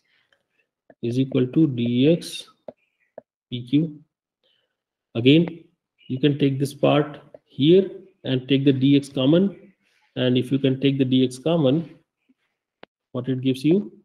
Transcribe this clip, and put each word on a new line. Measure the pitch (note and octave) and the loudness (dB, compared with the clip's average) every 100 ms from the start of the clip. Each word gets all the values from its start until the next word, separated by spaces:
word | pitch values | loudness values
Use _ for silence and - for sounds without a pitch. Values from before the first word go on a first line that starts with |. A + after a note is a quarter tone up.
| _ _ _ _ _ _ _ _ _ _ | _ _ _ _ _ _ _ _ _ _
is | A#2+ B2 | -6 -4
equal | C3+ C3+ B2+ | -2 -2 -2
to | D#3+ D#3 | 0 0
dx | A#2+ A#2+ A#2+ C#3 E3+ - - - _ - _ _ _ _ - _ _ _ | 0 -2 2 2 0 -4 -18 -20 _ -20 _ _ _ _ -20 _ _ _
P | B2 B2 | -12 -2
Q. | C#3+ D#3+ - _ _ _ _ _ _ _ _ _ _ _ | -2 -2 -8 _ _ _ _ _ _ _ _ _ _ _
Again, | A#2 B2 D#3 E3+ - - _ _ _ _ | 0 4 4 2 -6 -20 _ _ _ _
you | C3 | -2
can | D3 C#3+ | -2 0
take | C#3+ C3+ | -2 -2
this | C3+ | -6
part | - C#3 C#3+ D3+ - - - | -2 0 0 -2 -8 -20 -20
here | _ - C#3+ F#3 F#3+ - - _ | _ -2 4 4 2 -10 -20 _
and | B2+ C3 B2+ | -6 -6 0
take | C#3 | 0
the | C#3 | 2
dx | C3 C3+ C#3+ C#3 | 2 2 2 0
common. | C#3 C3 E3+ G3 - - _ _ _ _ C3 | -2 2 2 2 -4 -20 _ _ _ _ -4
And | B2+ B2+ | 0 0
if | B2+ | -2
you | C3+ | -2
can | C3+ C3 | 0 0
take | C#3 C#3 | 0 0
the | |
dx | B2+ C3 B2+ B2+ | 0 2 0 -2
common, | D#3 E3+ C3+ D#3 E3 - _ _ _ _ _ _ _ _ - _ _ | -2 0 2 0 -4 -16 _ _ _ _ _ _ _ _ -20 _ _
what | B2+ C3 | -10 -6
it | B2+ | -4
gives | B2+ C3 | -2 -2
you? | D3 F#3+ G#3 - | 0 0 -2 -16